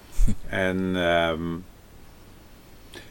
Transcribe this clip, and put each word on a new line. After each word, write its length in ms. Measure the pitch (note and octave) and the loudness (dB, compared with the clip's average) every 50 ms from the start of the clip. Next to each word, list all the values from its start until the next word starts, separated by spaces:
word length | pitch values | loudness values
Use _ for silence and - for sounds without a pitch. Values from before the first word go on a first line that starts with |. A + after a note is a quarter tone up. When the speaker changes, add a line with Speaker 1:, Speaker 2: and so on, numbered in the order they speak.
| - - - - - | -20 -8 2 4 4
Speaker 1:
<laughs> 340 | - - - - - - G2 F#2+ F#2 | 4 4 2 -2 -6 -4 -2 0 0
Speaker 2:
En, 240 | F#2 F#2 F#2 F#2 F#2 | 0 -2 -2 -2 -2
ehm, 460 | F#2 F2 F2 E2+ E2+ E2+ E2+ E2 D#2 E2+ E2+ E2+ E2+ F2+ - - - - - - - - - - - - - - - - - - - - - - - - - - - - - | 0 0 2 2 2 2 0 -2 -4 -4 -6 -8 -8 -12 -16 -20 -20 -20 -20 -20 -20 -20 -20 -20 -20 -20 -20 -20 -20 -20 -20 -20 -20 -20 -20 -20 -20 -20 -20 -20 -20 -20 -20